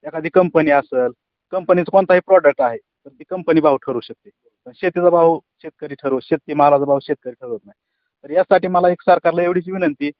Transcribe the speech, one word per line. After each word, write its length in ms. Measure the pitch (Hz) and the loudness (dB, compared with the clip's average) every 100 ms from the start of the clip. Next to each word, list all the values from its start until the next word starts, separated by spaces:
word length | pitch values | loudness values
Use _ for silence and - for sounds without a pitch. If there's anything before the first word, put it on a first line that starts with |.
एखादी 260 | 151 165 160 | -12 -10 -2
कंपनी 420 | 185 180 160 156 | 0 2 0 2
असेल, 400 | 143 - 131 123 120 _ _ _ | 0 0 -4 -4 -6 _ _ _
कंपनीचं 400 | 190 170 180 160 | -10 -2 -2 2
कोणताही 280 | 190 190 180 - | 0 2 0 2
प्रॉडक्ट 360 | 190 147 139 | 4 4 0
आहे 160 | 127 113 | -4 -4
तर 320 | _ _ 139 | _ _ -20
ती 140 | _ - | _ -12
कंपनी 320 | 185 170 160 | -10 0 2
भाव 160 | 151 135 | 2 0
ठरवू 220 | - 120 | -4 -8
शकते, 300 | - 113 _ _ _ _ - | -10 -20 _ _ _ _ -20
पण 60 | 120 | -6
शेतीचा 340 | 185 175 175 | -6 0 2
भाव 300 | 170 165 160 _ _ | 4 2 0 _ _
शेतकरी 340 | 160 _ 151 139 | -20 _ -16 -10
ठरवू, 240 | 139 131 | -4 -4
शेतीमालाचा 680 | - 156 - 147 143 143 143 | -4 -6 -4 2 2 2 2
भाव 140 | 139 | -2
शेतकरी 320 | - 147 127 | -2 -8 -8
ठरवत 260 | 120 123 110 101 | -16 -12 -14 _
नाही. 160 | _ _ _ _ _ | _ _ _ _ _
तर 100 | 139 | -6
यासाठी 340 | 160 185 190 185 | -4 0 0 0
मला 220 | 180 180 | 0 0
एक 120 | 180 | 0
सरकारला 420 | - 175 175 165 | 0 2 2 0
एवढीच 240 | 175 180 170 | -2 -2 -4
विनंती 440 | 190 175 143 147 | -4 -4 -4 -10